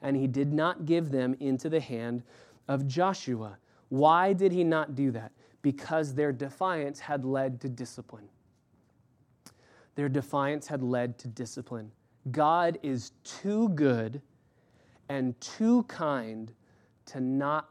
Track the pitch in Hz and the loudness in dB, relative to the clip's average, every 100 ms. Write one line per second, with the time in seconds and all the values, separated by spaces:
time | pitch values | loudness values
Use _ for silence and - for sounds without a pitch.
0 | 139 139 131 131 143 151 165 - 156 170 | -2 0 2 0 2 2 2 0 0 0
1 | 156 135 127 131 139 131 156 160 131 117 | 2 0 0 -2 -2 -2 0 -2 -2 -6
2 | 117 120 - - - _ - 139 139 131 | -4 -6 -8 -20 -20 _ -4 -2 0 2
3 | 185 185 135 117 107 101 _ _ - 135 | 0 0 -4 -6 -6 -14 _ _ -4 4
4 | 151 170 190 185 196 180 165 160 147 135 | 6 6 6 4 4 4 2 2 0 0
5 | 139 113 107 _ _ _ 143 139 - 160 | 0 -2 -10 _ _ _ -2 -2 -2 -2
6 | 151 135 147 127 139 - 185 165 143 - | 0 0 0 0 -6 -2 -2 0 -4 -8
7 | - 143 131 135 135 123 139 120 120 - | -6 -4 0 0 0 -4 -8 -8 -10 -12
8 | - 107 104 _ _ _ _ _ _ _ | -18 -20 -20 _ _ _ _ _ _ _
9 | _ _ _ _ - _ _ - _ - | _ _ _ _ -20 _ _ -20 _ -4
10 | 143 135 131 143 139 147 - 143 123 123 | 0 0 0 0 0 -2 -4 -4 0 0
11 | 123 117 120 113 117 - - 120 107 - | -2 -6 -12 -10 -10 -10 -10 -10 -12 -18
12 | _ _ 131 123 151 170 170 165 147 127 | _ _ -6 2 4 4 2 0 -4 -4
13 | - _ - - 202 214 226 151 143 120 | -6 _ -18 -8 -2 2 2 4 4 4
14 | 110 143 - _ _ _ _ _ _ _ | 0 -6 -14 _ _ _ _ _ _ _
15 | - 139 127 120 - - 220 247 233 - | -6 -2 -2 -4 -12 0 4 4 2 -2
16 | 156 135 110 110 113 - _ _ _ _ | 0 0 -4 -8 -12 -16 _ _ _ _
17 | - 135 127 135 143 151 - | -14 -4 -2 0 0 0 -4